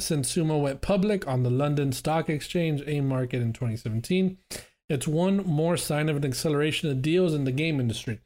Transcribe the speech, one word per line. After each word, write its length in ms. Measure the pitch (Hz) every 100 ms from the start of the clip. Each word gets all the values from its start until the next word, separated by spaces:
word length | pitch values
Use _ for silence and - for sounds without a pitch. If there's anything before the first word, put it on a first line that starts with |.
since 320 | - 151 131
Sumo 240 | 180 156 151
went 180 | 139 135
public 480 | - 196 208 196 143
on 140 | 127
the 80 | 123
London 420 | 127 147 147 143
Stock 380 | 123 151 165 160
Exchange 520 | 147 - 180 165 143 147
AIM 200 | 147 135
market 360 | 131 127 127
in 100 | 117
twenty 240 | 113 117 110
seventeen. 600 | 113 113 - 185 185 185 - - - _ -
It's 180 | 143 160
one 380 | 156 185 196
more 320 | 190 147 165 160
sign 320 | - 147 156
of 80 | 143
an 80 |
acceleration 640 | 143 123 165 143 156 156 160
of 120 | 131
deals 320 | 151 175 180
in 100 | 151
the 80 | 131
game 260 | 131 160 143
industry. 420 | 123 107 - 107